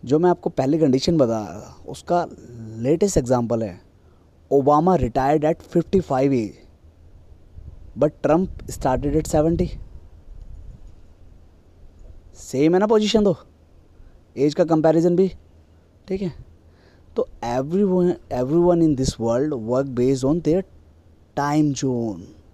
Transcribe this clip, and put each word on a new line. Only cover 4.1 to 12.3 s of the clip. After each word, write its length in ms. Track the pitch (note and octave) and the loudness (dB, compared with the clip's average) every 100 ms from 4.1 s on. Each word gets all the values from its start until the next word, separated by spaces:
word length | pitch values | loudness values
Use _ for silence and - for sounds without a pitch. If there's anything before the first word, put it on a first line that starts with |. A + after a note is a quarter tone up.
| _ _ _ _ | _ _ _ _
ओबामा 460 | C#3 C3+ D3 E3+ F3+ | 2 4 4 4 2
retired 580 | B2+ A#2+ C3+ D3+ D3 | 0 0 2 2 2
at 220 | E3+ - F3 | -2 -2 -2
fifty-five 540 | D#3+ G3 - C3 C#3 | 0 -2 0 0 2
age, 220 | C3 G#2 - - - - _ - - - - - - - - - - | 2 -2 -8 -20 -20 -20 _ -20 -20 -20 -20 -20 -20 -20 -20 -18 -2
but 120 | D3 - - | -2 -2 0
Trump 440 | D#3+ F#3+ - - - | 2 0 -6 -14 -6
started 440 | C#3 C3 C#3+ D3+ | -2 -2 0 -2
at 40 | D#3 | 0
seventy। 420 | D#3+ D#3 E3+ F3 - - - - - - - - - - - - - - - - - - _ _ _ - - - - - | 0 2 0 -2 -6 -16 -20 -20 -20 -20 -20 -18 -18 -18 -20 -20 -20 -20 -20 -20 -20 -20 _ _ _ -20 -20 -20 -20 -20